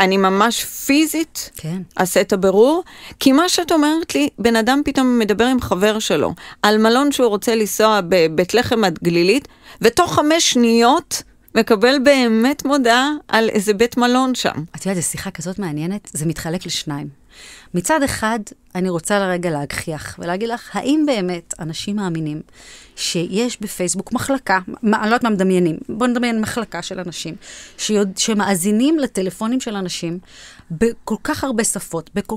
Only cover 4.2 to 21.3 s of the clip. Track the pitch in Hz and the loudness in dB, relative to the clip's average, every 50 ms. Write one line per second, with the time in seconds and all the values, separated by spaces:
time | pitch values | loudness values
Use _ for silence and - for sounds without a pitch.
4.2 | 294 277 - - 202 233 233 226 220 233 262 285 294 285 269 269 262 254 247 240 | 0 -2 -2 0 0 2 2 2 2 2 2 2 0 0 0 0 2 2 2 2
5.2 | 220 196 208 190 233 254 262 240 - - 196 180 196 214 208 220 - - 165 151 | 2 2 2 2 2 2 2 0 0 -2 0 2 2 2 2 0 -2 -2 0 0
6.2 | 107 82 175 - - - - - - 208 214 214 220 226 233 254 285 285 269 - | 0 -2 -4 -8 -12 -20 -6 -2 2 2 4 4 4 4 4 4 2 2 2 2
7.2 | 247 226 202 202 - 240 226 226 214 185 - - 214 220 214 202 180 170 190 180 | 2 2 2 0 0 0 0 0 0 0 0 2 4 4 4 2 2 2 4 4
8.2 | 160 160 160 160 180 - - 226 247 - 254 233 208 185 160 - - 170 170 170 | 4 4 2 0 0 2 2 0 2 2 2 2 2 2 0 0 -2 0 2 2
9.2 | 175 185 226 285 - - - _ - - - - 202 233 233 - 349 - - - | 4 4 2 0 -2 -6 -14 _ -20 -20 -4 0 2 2 4 4 2 2 2 2
10.2 | 294 302 320 339 - - - 247 240 226 226 233 233 240 294 349 - - - - | 2 4 4 2 2 2 2 4 4 4 4 6 6 6 4 2 0 -4 -10 -12
11.2 | - _ _ _ _ _ - 220 220 - 233 196 220 247 277 294 240 285 277 262 | -12 _ _ _ _ _ 0 0 2 2 2 4 4 4 4 4 4 4 4 6
12.2 | 247 233 220 220 226 269 294 - - 262 285 285 240 226 233 247 269 294 302 294 | 4 4 2 2 2 2 0 -2 -2 0 0 2 4 4 4 4 2 0 -2 -4
13.2 | - - - 220 226 220 - 220 185 214 208 190 233 - - 240 240 247 247 254 | -4 -2 0 0 2 2 0 0 0 0 2 2 0 0 0 0 2 2 2 2
14.2 | 262 254 247 - - 180 - - 156 - - - - 185 196 175 151 - - - | 2 0 -2 -2 -2 -4 -4 -4 -8 -10 -10 -8 -6 -4 -4 -4 -4 -6 -6 -8
15.2 | - 196 - - 156 180 190 208 202 165 147 147 156 175 196 208 - - - 147 | -10 -10 -10 -10 -10 -10 -8 -6 -6 -6 -6 -4 -4 -6 -6 -8 -10 -10 -8 -4
16.2 | 151 165 156 - - 165 165 185 - 175 - - - 160 143 143 147 147 139 _ | -4 -4 -4 -4 -6 -6 -6 -6 -6 -8 -8 -8 -6 -6 -8 -8 -8 -10 -14 _
17.2 | _ _ - - - - - - - - - 180 - - - 311 277 - - - | _ _ -20 -20 -20 -20 -20 -20 -14 -6 -4 -2 0 0 0 0 0 -2 -2 -2
18.2 | 220 214 226 233 202 - - _ _ _ - 185 185 185 175 160 - - 208 202 | -2 -2 -2 -4 -6 -10 -18 _ _ _ -6 -4 -2 -2 -2 -4 -2 0 0 0
19.2 | 196 185 180 175 175 175 156 143 143 139 - - - 170 156 143 - - - - | 0 0 -2 -2 -2 -2 -4 -4 -4 -6 -8 -8 -8 -8 -8 -10 -10 -14 -14 -10
20.2 | 175 170 180 190 226 226 233 226 - - - 202 - 254 294 311 302 285 262 208 | -6 -6 -4 -4 -4 -6 -6 -8 -8 -8 -8 -4 0 0 2 2 2 2 0 0
21.2 | 180 180 | -2 -2